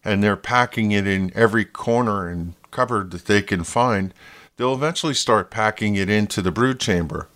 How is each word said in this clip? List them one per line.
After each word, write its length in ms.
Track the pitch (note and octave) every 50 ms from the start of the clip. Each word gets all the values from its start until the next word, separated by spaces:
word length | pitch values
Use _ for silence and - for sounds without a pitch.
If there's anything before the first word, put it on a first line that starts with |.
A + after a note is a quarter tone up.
| _
and 180 | G#2+ G#2 G2 G#2
they're 140 | G#2 -
packing 560 | F#2+ - - B2 B2 B2 A#2+ - A#2+ A2 G#2+ G#2
it 140 | G2+ G2
in 260 | G2+ G2 F#2+ F#2+ F#2 -
every 300 | G2+ A#2 A2 G2+ A2+ G#2
corner 640 | - _ - - - A#2 A#2+ B2 A2+ G#2 G2+ F#2 F2
and 260 | F2 F2 E2+ F2 E2+ _ _ -
cupboard 400 | - - B2+ A#2+ B2 G#2+ G2 F2+
that 160 | E2+ F2 -
they 160 | - G#2 G#2 G2+
can 220 | - G#2 F#2 E2+
find, 500 | - - A#2+ B2 B2+ A2+ G2 F#2+ F#2+ - _ - - - - - _ _
they'll 180 | _ A#2+ B2+ C3+
eventually 400 | C3 C#3+ D#3 E3+ - - D#3+ C3+
start 360 | - - - A#2 G#2+ F#2 -
packing 460 | - A#2 G#2+ G#2+ G#2+ - A2+ G#2 G#2
it 120 | G2 G2 F#2+
into 320 | G#2+ G#2+ G#2+ G#2 - -
the 100 | F#2+ F#2
brood 300 | D#2+ G#2+ A#2+ C3 C3 B2+
chamber. 480 | - - G2 F2 E2+ D2+ C#2 D2+ D#2 - _